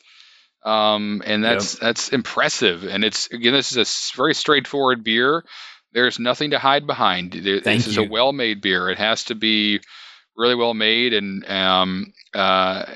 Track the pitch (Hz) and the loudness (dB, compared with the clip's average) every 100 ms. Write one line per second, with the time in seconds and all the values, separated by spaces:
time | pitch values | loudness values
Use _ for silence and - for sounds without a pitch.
0 | _ - - _ _ _ 110 107 107 104 | _ -20 -20 _ _ _ -2 2 2 0
1 | 104 104 - 107 110 117 101 - 113 117 | -2 -6 -2 0 2 0 -2 -2 -2 -2
2 | - 127 113 - 143 - 107 85 92 98 | -2 -2 -2 -2 -2 2 0 0 -4 -2
3 | 107 - - 120 117 139 123 127 104 - | 0 -2 -6 -2 2 2 2 0 -2 -2
4 | - - 143 147 - 143 - 143 135 123 | -6 0 0 0 2 2 0 0 0 0
5 | 110 113 127 160 - - - - _ 117 | 0 2 2 0 -4 -16 -20 -20 _ 0
6 | 123 - 120 127 151 139 135 143 147 123 | 0 2 -2 -2 -2 0 2 2 0 0
7 | 110 90 90 90 95 98 - 107 113 107 | 0 0 -4 -4 -2 0 2 0 0 0
8 | 101 110 131 139 117 104 101 90 90 92 | 0 2 0 0 -2 -2 0 0 0 0
9 | 107 113 - 113 110 107 104 101 - - | 0 -2 -4 -2 0 2 2 -2 -6 -18
10 | - - _ - 120 123 117 113 110 113 | -20 -20 _ -2 0 2 0 2 2 2
11 | 123 110 101 98 - 98 95 92 92 92 | 2 0 -2 -8 -6 -2 2 4 2 -2
12 | 104 - _ 107 95 95 92 98 - | -6 -14 _ -2 2 4 2 -2 -8